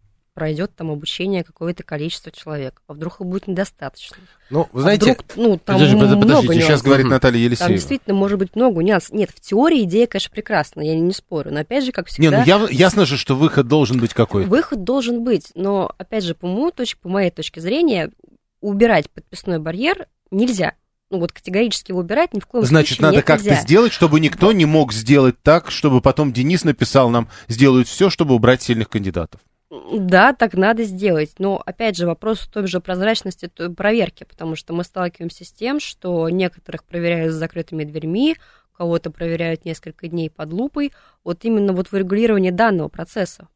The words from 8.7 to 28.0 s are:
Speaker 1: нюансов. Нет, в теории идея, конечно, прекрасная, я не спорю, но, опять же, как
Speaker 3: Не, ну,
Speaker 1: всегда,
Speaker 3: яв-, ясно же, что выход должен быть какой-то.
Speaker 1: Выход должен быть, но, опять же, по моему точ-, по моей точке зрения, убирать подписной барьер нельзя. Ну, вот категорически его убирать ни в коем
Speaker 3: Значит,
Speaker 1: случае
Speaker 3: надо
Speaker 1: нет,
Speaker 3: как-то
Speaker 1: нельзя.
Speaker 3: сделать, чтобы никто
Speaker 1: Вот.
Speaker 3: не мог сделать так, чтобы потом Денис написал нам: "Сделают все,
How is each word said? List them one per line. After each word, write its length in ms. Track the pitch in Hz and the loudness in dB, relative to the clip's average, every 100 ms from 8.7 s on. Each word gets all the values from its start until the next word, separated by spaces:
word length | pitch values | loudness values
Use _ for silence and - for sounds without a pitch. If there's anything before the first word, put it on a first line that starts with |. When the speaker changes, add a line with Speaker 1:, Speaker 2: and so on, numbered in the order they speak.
| 175 | 2
Speaker 1:
нюансов. 300 | 175 196 - | 2 0 -2
Нет, 160 | 214 190 | -4 -4
в 60 | - | -6
теории 440 | - 202 302 311 | -4 2 2 2
идея, 220 | 185 196 233 | 2 2 0
конечно, 260 | 196 - | -2 -8
прекрасная, 520 | - - 202 151 - 151 | -10 -4 -4 -4 -6 -4
я 140 | 160 | 0
не 140 | 170 | 0
спорю, 380 | 196 - 160 139 | -2 -8 -8 -6
но, 80 | 147 | -8
опять 240 | 156 262 254 | -4 -4 -4
же, 80 | |
как 140 | 226 175 - | -6 -8 0
Speaker 3:
Не, 100 | 160 | 2
ну, 60 | 196 | 4
Speaker 1:
всегда, 160 | 240 202 | 4 4
Speaker 3:
яв-, 140 | 214 | 2
ясно 340 | 131 185 208 151 | 2 2 4 0
же, 100 | 135 | 0
что 180 | - 135 | -2 0
выход 320 | 156 - 123 | 2 2 2
должен 320 | 151 123 127 | 2 2 0
быть 120 | 117 | -2
какой-то. 360 | - 110 101 131 | 0 0 0 0
Speaker 1:
Выход 340 | 240 330 240 | 0 0 -6
должен 400 | 185 269 240 240 | -2 -2 -2 -4
быть, 280 | 233 196 - 170 | -2 -2 -4 -8
но, 360 | 196 202 180 - | -4 -2 -4 -10
опять 280 | 185 220 175 | -8 -6 -6
же, 100 | 165 | -6
по 100 | 180 | -6
моему 260 | 196 330 | -4 -4
точ-, 260 | - 240 - | -4 -8 -10
по 100 | 180 | -6
моей 240 | 190 185 | -2 -2
точке 300 | - 156 - | -4 -14 -10
зрения, 500 | 170 277 339 196 156 _ _ _ _ _ | -6 0 0 0 -4 _ _ _ _ _
убирать 500 | 208 202 233 180 - | -6 0 2 2 -2
подписной 480 | - - - - 170 | -12 -20 -14 -8 -6
барьер 480 | 156 180 285 381 - _ - | -6 -6 -4 -4 -10 _ -6
нельзя. 440 | 190 247 202 160 - _ _ - | -2 -2 0 -4 -6 _ _ -8
Ну, 80 | 190 | -6
вот 120 | 170 | -6
категорически 600 | - - 190 233 - - | -8 -6 -2 -2 -4 -6
его 80 | 185 | -6
убирать 340 | 170 226 349 | -4 -2 -2
ни 60 | 214 | -4
в 80 | - | -6
коем 180 | 247 135 | -2 4
Speaker 3:
Значит, 320 | 156 151 - | 4 2 2
Speaker 1:
случае 60 | |
Speaker 3:
надо 120 | 156 143 | 4 4
Speaker 1:
нет, 80 | - | 4
Speaker 3:
как-то 200 | 156 202 | 2 2
Speaker 1:
нельзя. 160 | 165 | 0
Speaker 3:
сделать, 320 | - 180 233 | 4 4 4
чтобы 260 | - 165 151 | 4 2 4
никто 280 | 151 - 196 | 2 2 2
Speaker 1:
Вот. 80 | 208 | 4
Speaker 3:
не 100 | 151 | 4
мог 280 | 156 131 | 2 2
сделать 420 | 110 113 143 131 - | -2 4 6 6 2
так, 260 | - 165 - | 4 2 2
чтобы 320 | - 151 127 | -2 2 4
потом 320 | 139 131 147 | 2 2 0
Денис 300 | 120 135 175 | 0 0 0
написал 480 | 165 135 123 139 123 | 0 0 2 2 4
нам: 160 | 120 110 - - | 2 -2 -10 -8
"Сделают 400 | 117 135 127 120 | 2 4 6 2
все, 220 | - | 0